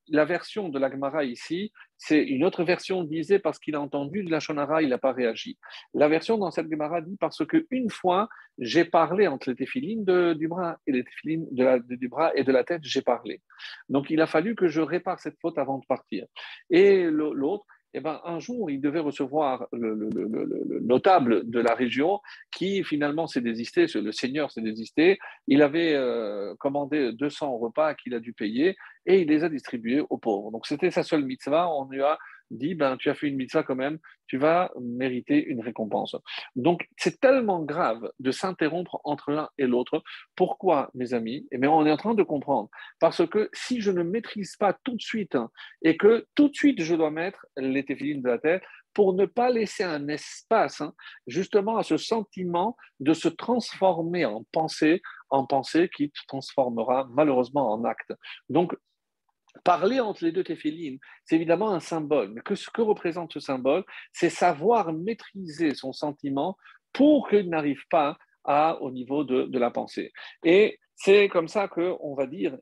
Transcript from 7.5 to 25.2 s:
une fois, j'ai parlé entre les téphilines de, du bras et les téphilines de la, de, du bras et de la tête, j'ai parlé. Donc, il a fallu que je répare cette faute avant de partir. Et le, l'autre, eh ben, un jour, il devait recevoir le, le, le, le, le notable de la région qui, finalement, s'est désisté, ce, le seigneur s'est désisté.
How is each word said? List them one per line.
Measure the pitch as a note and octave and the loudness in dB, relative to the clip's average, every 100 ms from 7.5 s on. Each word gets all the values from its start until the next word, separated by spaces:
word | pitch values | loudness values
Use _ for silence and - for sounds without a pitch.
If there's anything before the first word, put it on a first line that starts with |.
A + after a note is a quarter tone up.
| D#3+ - | 0 0
une | B3+ A3+ | -2 -4
fois, | - F#3 F3+ A3+ - - - | -2 0 2 0 -6 -20 -10
j'ai | A#2 D3+ | 0 2
parlé | E3+ F3 D#3 F#3 F#3+ | 4 4 4 2 2
entre | C3+ C3 | 0 -4
les | B2 | -4
téphilines | C3 B2+ D#3 A3+ | -6 -4 -4 -2
de, | F#3+ F3+ F3 | 2 4 4
du | D#3 D#3+ | 0 -4
bras | F3 E3+ - - | -4 -6 -6 -2
et | |
les | B2+ B2 | -2 -2
téphilines | - D3+ E3 - | -8 -6 -6 -4
de | B2+ | 2
la, | C3 B2+ | 4 4
de, | B2 B2 | 0 -8
du | B2 | -6
bras | B2+ E3 C#3 | -2 0 2
et | |
de | C3 | 2
la | B2+ A#2+ | 2 2
tête, | E3+ | -4
j'ai | C3 B2+ | -4 -2
parlé. | B2+ A#2 - - _ - - - - | 0 -2 -4 -14 _ -20 -18 -16 -4
Donc, | C#3 C#3 | -4 0
il | D#3 | 0
a | D#3 | 2
fallu | D#3 G3+ | 2 0
que | A3 F3+ | 0 0
je | D3+ | 0
répare | D3 F3 F#3 E3+ | -2 -2 -4 -8
cette | D#3 - | -10 -8
faute | E3+ E3 | -6 -4
avant | C3 C3+ | -4 -4
de | - | -4
partir. | B2 _ G2 - - - - - | -6 _ -10 -10 -16 -18 -18 2
Et | E3+ G3+ F#3+ | 6 8 6
le, | E3+ D3+ D3+ | 4 0 -2
l'autre, | C#3 C#3 G#3 - _ _ C3 | -2 -2 -4 -10 _ _ -8
eh | |
ben, | D3 C#3+ E3+ | -6 -8 -8
un | E3 | -10
jour, | G3+ B3 F3 | -8 -6 -4
il | C#3 | -2
devait | C#3+ D#3+ | -2 0
recevoir | D3 C3+ C3+ D3+ C#3+ B2 - | -2 -4 -2 0 0 -2 -6
le, | A#2+ A2+ | -6 -4
le, | A2 G#2+ | -2 -4
le, | - G2+ | -4 -4
le, | - - - - | -4 -4 -4 -4
le | - | -4
notable | A2+ E3 G3 F3+ A#2+ G#2 A#2 | 2 4 6 4 4 2 0
de | A#2+ | 0
la | A#2 A#2 | 0 0
région | B2 B2+ D#3+ G3+ - - - | 0 0 0 -2 -6 -20 -18
qui, | - F#3 G3 | -6 -4 -2
finalement, | - D3 D3 D#3 D#3 | -2 -2 -2 -2 -4
s'est | C3 | -4
désisté, | A#2 A2+ A#2 F3 E3 | -4 -4 -2 0 0
ce, | A2 | 0
le | G#2 | -4
seigneur | - B2+ D3 C#3+ | -4 -4 -4 -4
s'est | A#2 | -4
désisté. | A2 A2 A2+ - E3+ G3 | -6 -6 -4 4 4 4